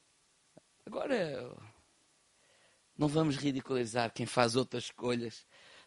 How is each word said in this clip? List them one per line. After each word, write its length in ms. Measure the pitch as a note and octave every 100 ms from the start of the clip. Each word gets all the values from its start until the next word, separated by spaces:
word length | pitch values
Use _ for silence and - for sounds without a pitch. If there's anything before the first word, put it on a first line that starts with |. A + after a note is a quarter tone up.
| _ _ _ _ _ - _ _
Agora, 720 | - A#3+ D4 B3 E3 C3+ A#2+ - G#2+ - _ _ _ _ _ _ _ _ _ _ _ -
não 80 | D3+
vamos 300 | D3+ D#3+ C3+
ridicularizar 760 | C#3 C3 - C3 A#2 A#2 A#2
quem 140 | - A#2
faz 300 | - A#2+ A#2
outras 280 | B2+ B2
escolhas 640 | - - B2 A#2+ A#2 - - - - -